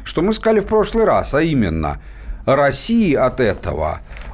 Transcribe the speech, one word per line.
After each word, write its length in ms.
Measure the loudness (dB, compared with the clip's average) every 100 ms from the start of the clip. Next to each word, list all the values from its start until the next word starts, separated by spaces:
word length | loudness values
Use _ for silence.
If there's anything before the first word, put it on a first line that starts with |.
| -6
что 160 | -2
мы 120 | 0
сказали 260 | 0 2 2
в 40 | 2
прошлый 360 | 2 2 2 2
раз, 280 | 2 2
а 80 | 0
именно, 580 | 2 2 0 0 -2 -6 -12 -14 -12 -6 0
России 680 | 2 2 0 0 2 2
от 260 | 2 2 2
этого 600 | 0 0 -4 -4 -4 -4 -10 -16 -14